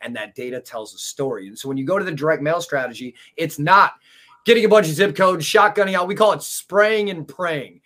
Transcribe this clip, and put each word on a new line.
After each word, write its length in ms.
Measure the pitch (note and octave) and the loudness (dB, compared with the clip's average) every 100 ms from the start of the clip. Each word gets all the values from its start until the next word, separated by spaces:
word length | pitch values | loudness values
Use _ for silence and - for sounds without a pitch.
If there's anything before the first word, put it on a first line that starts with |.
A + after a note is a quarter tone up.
and 160 | A#2 A#2 | -12 -12
that 180 | G#2+ | -12
data 240 | A2+ B2 B2+ | -12 -10 -12
tells 340 | - A#2 G#2+ | -12 -14 -14
a 40 | - | -14
story. 480 | - - C3+ A2 F#2+ | -16 -8 -8 -8 -12
And 100 | A2 | -14
so 120 | C3+ | -8
when 80 | C3+ | -6
you 80 | C3+ | -2
go 100 | G3 | -2
to 80 | |
the 60 | F#3 | -2
direct 320 | D#3 D3+ D#3 | -4 -2 -2
mail 180 | D3 E3+ | 0 -4
strategy, 540 | E3+ C#3+ B2 A#2 B2 - _ - | -4 -6 -6 -10 -16 -16 _ -8
it's 240 | E3 - | -8 -4
not 320 | D3+ F#3+ E3+ - _ _ _ _ | 4 4 4 0 _ _ _ _
getting 200 | - A#3 | 2 4
a 40 | G#3+ | 6
bunch 200 | G#3+ D#3+ | 4 4
of 60 | |
zip 200 | D3+ G3+ | 0 0
codes, 300 | - F#3 F3+ | 2 2 2
shotgunning 500 | D3+ G#3+ G3+ G#3 G3 | 0 4 4 2 0
out. 140 | F#3 F3+ | 0 -2
We 80 | G3+ | 2
call 160 | G#3+ | 2
it 100 | D#3 | 2
spraying 680 | - - - F#3 G#3+ A3 G#3 | -6 -12 -4 2 2 2 -2
and 180 | F3 D3 | -6 -12
praying. 520 | - F3 D3+ A2 _ | -8 -6 -6 -8 _